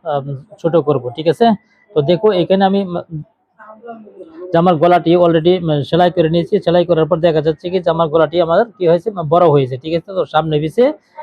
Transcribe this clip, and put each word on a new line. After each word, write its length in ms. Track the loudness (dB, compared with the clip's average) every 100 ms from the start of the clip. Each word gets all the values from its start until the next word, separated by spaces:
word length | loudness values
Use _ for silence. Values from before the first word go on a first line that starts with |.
আহ, 180 | -6 -6 -6 -12 -16 -6
ছোট 140 | -2 0
করব, 280 | 0 -2 -4 -4
ঠিক 100 | -4
আছে? 140 | 2 2 0 _ _ _
তো 40 | -2 0
দেখো 200 | 0 0
এখানে 300 | 0 0 0
আমি, 160 | 2 0
উম, 120 | -4 -8 -10 -14 -14 _ _ _ -20 -20 -18 -18 -20 -20 -20 -18 -2
জামার 240 | 0 2 2
গলাটি 280 | 4 2 2 2
already, 300 | 4 2 2 0
উম, 80 | 0 -4 0
সেলাই 220 | 0 2
করে 180 | 2 0
নিয়েছি। 200 | 0 -2 -2
সেলাই 200 | 0 0 2
করার 180 | 0 0
পর 60 | 0 0
দেখা 140 | 0 -2
যাচ্ছে 200 | -4 -4
কি 60 | -2
জামার 280 | -2 -2 2
গলাটি 280 | 2 2 0 0
আমাদের 200 | 0 0 -2
কি 60 | 0
হয়েছে, 180 | 0 -2 -8 0
বড় 140 | 2 4
হয়েছে, 220 | 2 0 -6
ঠিক 100 | -6 -6
আছে? 120 | -4 -6
তো 60 | -2
সামনে 240 | -2 -2 -2
পিছে 220 | -2 0 0 -2 _ -20